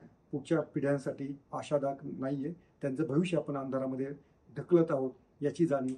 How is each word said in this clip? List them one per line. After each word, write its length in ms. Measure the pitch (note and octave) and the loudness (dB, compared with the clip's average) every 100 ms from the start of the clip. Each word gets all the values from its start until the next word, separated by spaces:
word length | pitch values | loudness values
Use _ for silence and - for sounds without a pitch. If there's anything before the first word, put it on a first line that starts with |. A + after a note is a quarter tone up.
| - _ _ | -12 _ _
पुढच्या 300 | C#3+ - D#3 | -8 0 0
पिढ्यांसाठी 760 | - D3 C#3 C#3+ C#3 - C#3 C#3 - | 0 -2 0 0 -2 -6 -8 -10 -10
आशादायक 680 | C#3 - C#3+ C3+ C3+ C3+ - | -10 0 0 0 -4 -8 -6
नाहीये. 340 | C3+ C#3+ D3 - - _ | -4 -2 -4 -8 -16 _
त्यांचं 220 | C#3 C3 D3+ | -4 -2 0
भविष्य 300 | D3 F3+ D#3+ | 2 2 0
आपण 200 | - C#3+ | 0 -4
अंधारामध्ये 500 | C3+ C3 C3 C3 C3+ C#3+ _ _ - D3 | -2 -2 -2 -2 -4 -8 _ _ -14 -10
ढकलत 280 | - E3+ D#3+ | 4 6 6
आहोत, 220 | C#3 C3 - _ - | 2 0 -4 _ -4
याची 240 | C#3+ C#3 D#3+ | -2 2 2
जाणीव 300 | C#3 C3 | 2 0